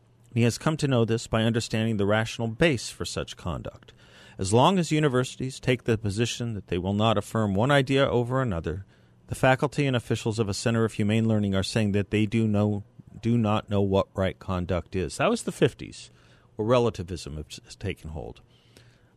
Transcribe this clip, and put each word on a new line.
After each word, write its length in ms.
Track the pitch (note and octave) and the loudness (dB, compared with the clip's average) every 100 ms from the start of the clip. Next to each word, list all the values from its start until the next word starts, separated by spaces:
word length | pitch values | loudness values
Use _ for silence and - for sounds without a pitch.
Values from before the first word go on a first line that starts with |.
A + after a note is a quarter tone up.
| _ _ _ | _ _ _
And 80 | A#2 | 2
he 40 | |
has 140 | A#2 - | 2 2
come 180 | D#3 D#3 | -2 0
to 100 | C#3+ | 2
know 180 | A#2+ A2+ | 2 2
this 220 | A2+ - | 0 -2
by 160 | A2+ | 0
understanding 520 | A2+ A2+ - A2+ A2+ G#2 | 2 0 -2 -2 0 0
the 100 | G2 | 2
rational 440 | G#2+ A2+ - A2+ | 2 0 -4 -6
base 400 | A2+ E3+ A#2+ - | 2 2 2 -4
for 160 | - - | -10 -8
such 320 | - - - | -6 -8 -8
conduct. 560 | F2+ C2+ - - - - - - - - | -8 -6 -8 -14 -20 -20 -20 -20 -18 -8
As 140 | F#2+ | 2
long 260 | A2+ D#3 G3 | 4 6 4
as 140 | D#3 | 2
universities 680 | D3+ D3+ B2 B2+ - C3 - | 2 2 2 -2 -6 -10 -4
take 240 | - B2+ - | -2 0 0
the 120 | A2 | 0
position 580 | G2+ G2+ A#2 - A#2 G2+ | 0 -2 -2 -2 -6 -8
that 120 | - | -4
they 100 | F#2 | -4
will 160 | F#2 | 0
not 240 | G2+ A2+ G#2 | 2 2 2
affirm 360 | - A2+ G#2+ | 0 -2 0
one 180 | F#2+ C3 | 2 4
idea 340 | C#3+ C3 C3+ C3+ | 2 2 2 2
over 360 | B2 A#2+ C3 | 2 0 -2
another, 440 | B2+ E2 D#2+ F#2+ - _ _ _ - | -2 -2 -4 -6 -10 _ _ _ -12
the 80 | - | 0
faculty 500 | C3 C3 C#3+ - C#3 | 2 4 0 0 0
and 100 | A#2+ | 0
officials 440 | - A#2 A#2 A2 | 0 -2 0 0
of 100 | G2+ | -2
a 40 | |
center 300 | G2 A#2 A#2 | -2 0 2
of 100 | A2 | 0
humane 320 | - G#2 A2+ A2+ | 0 2 2 2
learning 300 | G#2+ G2+ F#2+ | 2 2 0
are 80 | |
saying 300 | F#2 A#2 G#2 | 0 0 2
that 180 | G2+ G2 | 0 0
they 140 | G#2+ G#2+ | 0 2
do 240 | A#2 A2 | 2 2
know, 340 | G2+ G#2 G2+ - - - - | 2 2 -2 -8 -20 -20 -6
do 160 | A#2 A#2+ | 0 2
not 320 | G#2+ G#2+ - | 2 0 0
know 120 | G2+ | 0
what 260 | G2 F#2+ - | 2 2 0
right 260 | - F#2+ - | -2 -4 -4
conduct 540 | - F2+ F2 F2 - | -6 -4 -2 -4 -4
is." 240 | F#2+ D2 - | -6 -4 -2
That 120 | E3+ | -2
was 140 | A#3 | -2
the 80 | - | -4
fifties, 600 | - D3 - - - - - - - _ - | 0 0 0 -14 -16 -20 -20 -20 -20 _ -4
where 120 | G#2+ | 2
relativism 680 | B2+ A#2+ G2 F2 E2+ C#2 D2+ | 4 2 -2 -8 -10 -10 -12
has, 220 | - - - | -12 -16 -18
has 100 | - | -10
taken 360 | G2 - D#2+ | -8 -8 -10
hold. 300 | D2+ A1+ - _ _ _ - - _ _ | -12 -12 -16 _ _ _ -20 -20 _ _